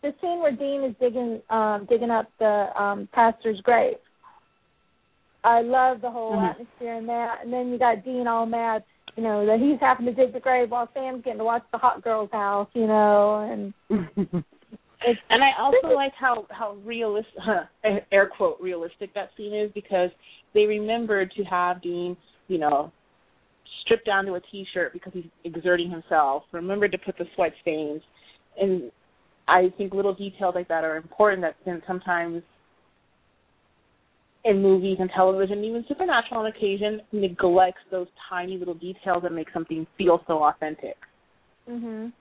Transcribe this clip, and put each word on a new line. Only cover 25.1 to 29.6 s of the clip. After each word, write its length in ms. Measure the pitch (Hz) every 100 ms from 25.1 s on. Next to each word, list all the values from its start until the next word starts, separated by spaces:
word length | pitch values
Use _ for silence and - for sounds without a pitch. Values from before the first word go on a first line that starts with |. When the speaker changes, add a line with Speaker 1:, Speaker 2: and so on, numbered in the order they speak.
Speaker 2:
he's 100 | 180 165 _
exerting 460 | 175 165 180 180 175
himself, 520 | 170 - 160 143 143 _
remembered 400 | 170 180 202 202
to 60 | 185
put 180 | - -
the 80 | 175
sweat 180 | - 170 -
stains. 400 | - 156 151 151 _ _ _ _ _ -
And 320 | 196 185 120 _ _ _ _ _ -
I 240 | 175